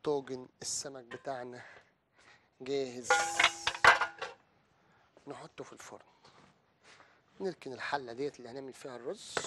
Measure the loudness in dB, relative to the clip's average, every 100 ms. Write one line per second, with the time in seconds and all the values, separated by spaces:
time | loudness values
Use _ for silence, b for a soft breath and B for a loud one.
0 | 2 0 -2 -10 -10 _ -6 -4 -6 -10
1 | -12 -10 -6 -6 -6 -12 -14 -20 -20 _
2 | _ B B B B _ 0 0 0 -4
3 | 4 4 4 4 4 4 -6 8 10 10
4 | 4 -2 -10 -10 _ _ _ _ B B
5 | B -20 -14 -12 -14 -14 -14 -14 -14 -16
6 | -18 _ -20 -20 -20 _ _ _ B B
7 | B B _ -6 -4 -4 -8 -6 -2 -2
8 | -2 -4 -4 -4 -12 -10 -10 -12 -12 -8
9 | -8 -8 -4 -4